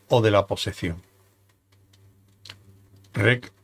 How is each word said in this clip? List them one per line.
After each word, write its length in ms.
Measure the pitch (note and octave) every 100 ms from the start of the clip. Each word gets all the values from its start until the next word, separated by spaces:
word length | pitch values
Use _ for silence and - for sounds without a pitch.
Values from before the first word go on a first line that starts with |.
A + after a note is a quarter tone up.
| -
o 140 | B2+
de 80 | G#2+
la 160 | G2+ G2
posesión. 560 | G2 - - F2+ E2 - _ _ _ _ _ _ _ _ _ _ _ _ _ - - _ - _ _ _
Reg 380 | - G#2 B2 - _